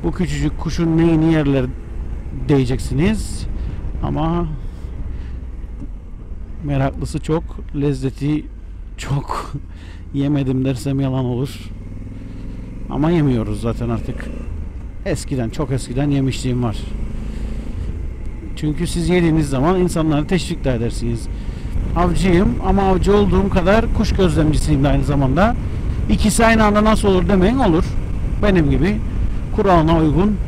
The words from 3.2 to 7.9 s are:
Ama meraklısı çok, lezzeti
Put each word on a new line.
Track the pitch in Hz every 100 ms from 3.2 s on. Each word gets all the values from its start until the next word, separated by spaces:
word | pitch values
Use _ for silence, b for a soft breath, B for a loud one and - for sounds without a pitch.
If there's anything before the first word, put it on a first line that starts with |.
| - - - B B B B -
Ama | - 143 160 175 170 143 - - - - - B B B B - - - - - - - - - - -
meraklısı | 147 139 135 - 135 151
çok, | - 156 - - - 147
lezzeti | 143